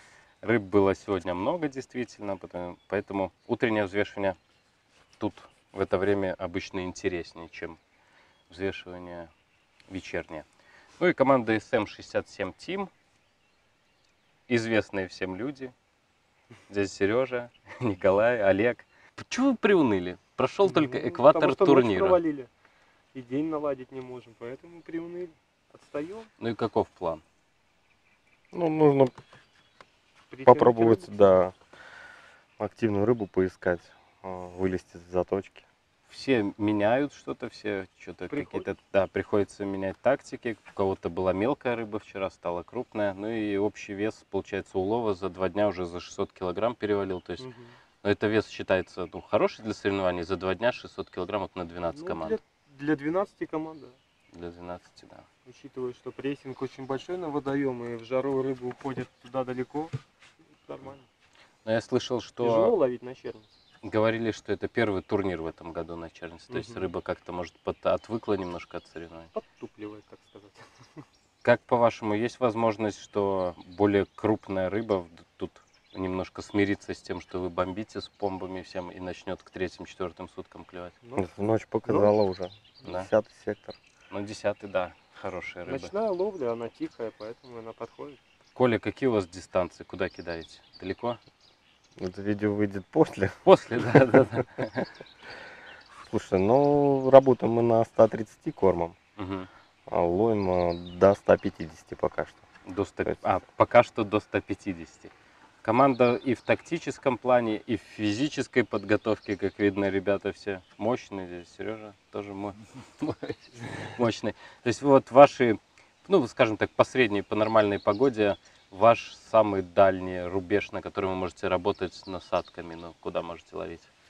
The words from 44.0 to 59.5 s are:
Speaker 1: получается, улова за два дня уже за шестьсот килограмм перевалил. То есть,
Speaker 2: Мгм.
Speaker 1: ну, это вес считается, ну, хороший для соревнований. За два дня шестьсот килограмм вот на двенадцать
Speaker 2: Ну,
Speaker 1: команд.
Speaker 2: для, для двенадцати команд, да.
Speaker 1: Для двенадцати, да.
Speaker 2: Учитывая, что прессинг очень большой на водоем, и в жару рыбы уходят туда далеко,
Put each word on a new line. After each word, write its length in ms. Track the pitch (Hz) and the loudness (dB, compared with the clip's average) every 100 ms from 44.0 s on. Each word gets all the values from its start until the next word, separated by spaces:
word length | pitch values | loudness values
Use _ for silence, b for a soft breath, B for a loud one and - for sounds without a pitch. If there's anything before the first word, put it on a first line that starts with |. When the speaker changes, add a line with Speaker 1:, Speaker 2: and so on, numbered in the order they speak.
| 107 - _ | -6 -6 _
Speaker 1:
получается, 480 | 98 - 98 - 98 | -8 -6 -8 -4 -4
улова 340 | 95 120 110 | -2 0 -2
за 160 | 90 92 | -2 -6
два 200 | 87 95 | -4 -4
дня 180 | 92 104 | 0 0
уже 180 | 90 87 | 0 -6
за 140 | 87 | -8
шестьсот 320 | - - 95 | -10 -8 -8
килограмм 420 | - 92 87 113 | -6 -6 -2 -4
перевалил. 480 | 117 104 101 95 90 | -2 -2 -2 -2 -6
То 120 | - | -8
есть, 100 | 87 127 | -12 -14
Speaker 2:
Мгм. 200 | 123 B B B _ | -18 B B B _
Speaker 1:
ну, 60 | 101 | -2
это 160 | 101 107 | 0 2
вес 220 | 110 - | 0 0
считается, 600 | - 98 92 85 - 85 | -4 0 0 0 -8 -10
ну, 80 | 92 | -10
хороший 400 | - - 196 - | -4 0 0 -2
для 120 | 110 101 | -8 -4
соревнований. 480 | 101 98 90 87 | -2 0 0 -2
За 120 | 85 92 | -4 -4
два 200 | 92 90 | -4 -2
дня 160 | 120 | -2
шестьсот 400 | - 92 - 92 | -2 -8 -12 -10
килограмм 300 | 98 90 104 | -8 -6 -4
вот 120 | 90 95 | -6 -8
на 100 | 85 | -10
двенадцать 360 | 87 85 107 | -6 -6 -6
Speaker 2:
Ну, 60 | 175 | -8
Speaker 1:
команд. 220 | 82 80 | -8 -6
Speaker 2:
для, 100 | 220 _ _ _ 139 143 | -6 _ _ _ -8 -4
для 80 | 147 | -2
двенадцати 500 | 147 185 202 - 165 | -2 -4 -4 -8 -8
команд, 360 | 160 160 156 | -8 -8 -14
да. 60 | 123 - _ _ _ 85 | -20 -20 _ _ _ -14
Speaker 1:
Для 100 | 87 | -14
двенадцати, 560 | 87 90 90 - _ - | -12 -14 -14 -16 _ -20
да. 120 | - - _ 127 | -20 -20 _ -20
Speaker 2:
Учитывая, 460 | - 131 131 123 | -20 -18 -10 -10
что 180 | 120 127 | -10 -14
прессинг 480 | 131 135 143 135 127 | -8 -8 -8 -10 -10
очень 240 | 131 - 131 | -10 -10 -8
большой 300 | 135 - 180 | -8 -8 -8
на 120 | 165 | -6
водоем, 540 | 143 139 139 135 123 | -6 -2 -2 -2 -4
и 120 | 120 117 | -8 -10
в 60 | |
жару 380 | 117 131 139 131 | -4 -2 0 -2
рыбы 240 | 135 127 123 | -2 -4 -8
уходят 400 | - 135 127 123 _ | -8 -8 -8 -10 _
туда 200 | 123 131 | -8 -6
далеко, 460 | 127 | -4